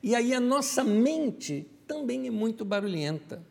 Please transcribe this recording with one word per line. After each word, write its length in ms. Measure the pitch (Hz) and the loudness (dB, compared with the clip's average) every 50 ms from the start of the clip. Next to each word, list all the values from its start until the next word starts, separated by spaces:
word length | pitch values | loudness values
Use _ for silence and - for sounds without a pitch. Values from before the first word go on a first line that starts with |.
| - | 2
E 120 | 196 233 | 2 2
aí 180 | 240 233 240 262 | 4 4 2 2
a 80 | 254 | 2
nossa 440 | 247 247 262 285 269 269 - 269 262 | 2 2 2 2 0 0 0 0 2
mente 800 | 226 208 214 240 277 320 320 311 254 - - - - 147 143 151 - - - - | 4 4 4 4 4 2 2 0 -2 -2 -4 -8 -6 -6 -6 -8 -10 -18 -20 -12
também 400 | _ 302 302 294 240 240 262 262 | _ -8 -4 -4 -2 -2 -2 -4
é 40 | 254 | -4
muito 340 | 226 214 214 226 220 226 220 | -2 0 0 -2 -2 -4 -4
barulhenta. 800 | 196 208 202 196 208 185 165 147 147 156 151 - - - 170 170 - | -2 -2 0 0 0 -2 -2 -2 -2 -4 -4 -6 -10 -14 -14 -14 -20